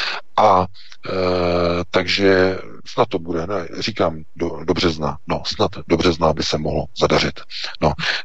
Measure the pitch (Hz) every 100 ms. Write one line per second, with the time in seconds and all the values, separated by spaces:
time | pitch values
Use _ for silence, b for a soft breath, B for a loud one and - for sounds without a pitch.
0 | B B - - 107 92 92 B B B
1 | - 95 92 90 87 87 87 87 87 95
2 | 90 - 101 95 92 92 - - - -
3 | - 90 85 85 80 101 85 - - 107
4 | 92 80 76 - 85 78 78 82 87 76
5 | 73 69 - 80 - - 101 - - 82
6 | 90 82 82 78 - 76 76 73 73 -
7 | - - - - - B B B 78 71
8 | B B